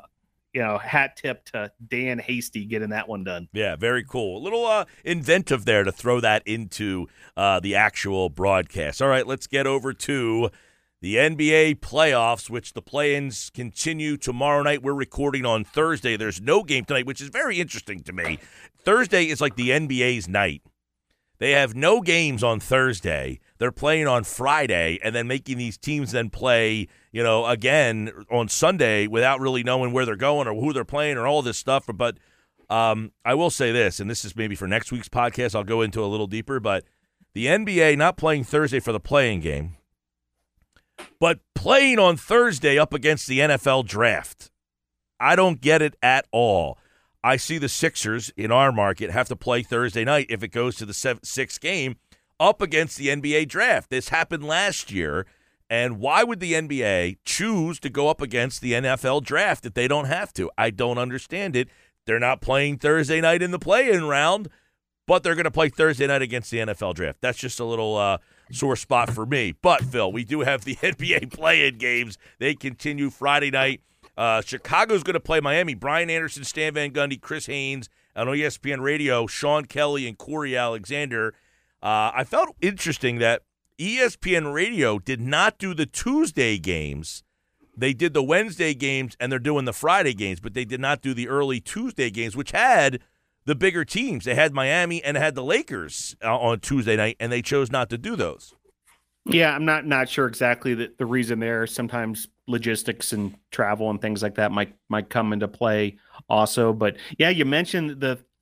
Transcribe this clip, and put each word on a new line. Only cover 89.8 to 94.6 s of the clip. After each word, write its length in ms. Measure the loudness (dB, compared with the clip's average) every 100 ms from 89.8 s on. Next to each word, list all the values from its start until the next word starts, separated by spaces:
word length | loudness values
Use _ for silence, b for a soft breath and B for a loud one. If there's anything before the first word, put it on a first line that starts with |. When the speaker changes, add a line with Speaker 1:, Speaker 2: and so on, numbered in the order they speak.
| 2 2 2
Speaker 2:
games, 260 | -2 -4 -6
but 140 | -8
they 100 | -8
did 160 | -6 -4
not 220 | -2 -2
do 100 | -4
the 160 | -4 -2
early 320 | 0 0 -2
Tuesday 480 | -6 -8 -6 -2 -4
games, 260 | -2 -6
which 180 | -6 -4
had 480 | 2 4 6 4 0 _ _ _ _
the 100 | -4
bigger 300 | 0 2 0
teams. 400 | -2 -4 -4 -4
They 100 | 0
had 200 | 2 2
Miami 500 | 2